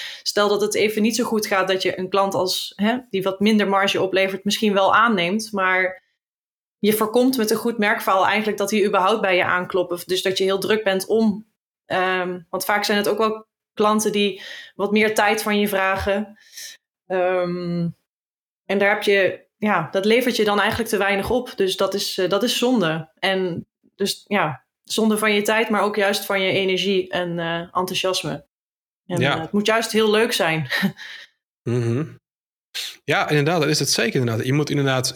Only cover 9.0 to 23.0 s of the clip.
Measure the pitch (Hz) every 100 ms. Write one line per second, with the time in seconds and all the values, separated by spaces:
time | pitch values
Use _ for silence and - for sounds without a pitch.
9 | 185 220 196 180 - 180 180 185 175 175
10 | - 185 190 190 190 196 208 220 214 190
11 | - 220 226 202 - _ _ _ - 190
12 | 185 185 180 180 170 185 - 208 202 208
13 | 202 208 220 220 - _ _ - 208 214
14 | 214 208 202 190 - - - - 202 208
15 | 214 214 208 214 214 208 208 190 190 190
16 | 196 202 208 - - - - - _ _
17 | - 185 180 185 180 175 175 175 170 -
18 | _ _ _ _ _ _ - 196 202 208
19 | 208 202 185 - _ _ 214 190 160 196
20 | 196 233 254 226 208 202 202 220 233 202
21 | 196 196 196 240 240 - 190 190 190 196
22 | 202 - 180 196 233 - 240 254 165 160